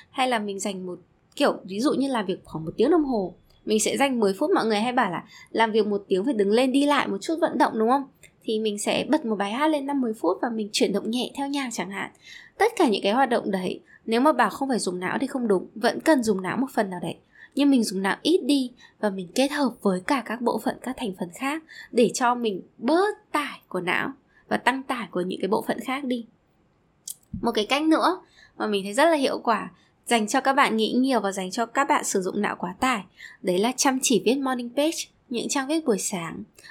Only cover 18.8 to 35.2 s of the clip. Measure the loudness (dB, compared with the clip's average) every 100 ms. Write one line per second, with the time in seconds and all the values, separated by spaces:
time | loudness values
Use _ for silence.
18.8 | -20 _ -4 -4 -6 0 0 2 -2 0
19.8 | 0 0 0 -2 -2 -4 -2 0 -2 -4
20.8 | -8 -8 -8 -8 -10 -6 -6 -6 -10 -20
21.8 | -2 2 4 4 0 0 -2 -4 -10 -6
22.8 | 2 2 2 -2 _ -6 -4 -10 _ -6
23.8 | -2 -2 -2 -8 _ _ _ -2 0 -2
24.8 | -6 -8 -6 -6 -4 -4 -2 -2 -2 -6
25.8 | -6 -6 -4 -4 -6 _ _ _ _ _
26.8 | _ _ -16 -16 _ -4 -2 -2 0 0
27.8 | 4 4 4 0 -8 _ -20 -6 -2 -2
28.8 | -2 2 4 4 0 -2 -2 -2 -4 -14
29.8 | _ _ 0 0 2 0 2 2 2 2
30.8 | 0 2 2 2 0 -4 -6 -4 -2 0
31.8 | 2 0 0 -2 -2 -2 -2 -4 -8 -2
32.8 | -2 -2 -6 -18 -20 -6 -2 0 0 2
33.8 | 0 0 2 2 4 0 0 -4 -4 -2
34.8 | 0 -2 -10 _